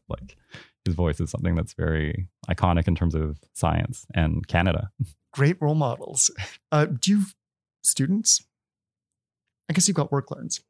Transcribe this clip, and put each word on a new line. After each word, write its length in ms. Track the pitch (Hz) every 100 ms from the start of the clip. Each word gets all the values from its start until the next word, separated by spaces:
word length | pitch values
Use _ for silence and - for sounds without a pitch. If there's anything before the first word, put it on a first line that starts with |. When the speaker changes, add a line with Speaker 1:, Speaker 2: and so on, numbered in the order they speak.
| -
Speaker 1:
Like, 260 | - - - _ - - _
his 100 | 95
voice 240 | 85 85 76
is 100 | 80
something 260 | - 87
that's 180 | 82 82
very 540 | - 80 78 76 - 92 _ -
iconic 380 | 87 92 85 87
in 80 |
terms 200 | 82 85
of 240 | 78 78 76 _
science 520 | - 80 82 - - -
and 340 | 87 80 78 -
Canada. 440 | 85 92 - 101 - 117
<laughs> 220 | - _
Speaker 2:
Great 280 | - 143 185
role 140 | 147
models. 560 | 156 131 - - - - - - - _
Uh, 140 | 151
do 260 | 151 127 190
you 80 | 208
have 160 | 196 - _ _ _ _
students? 600 | - - 135 208 - - - _ _ _ _ _ _ _ _ _ _ _ -
I 40 |
guess 140 | 165 202
you've 80 |
got 160 | 165 143
work 200 | 139 -
learns. 300 | - - -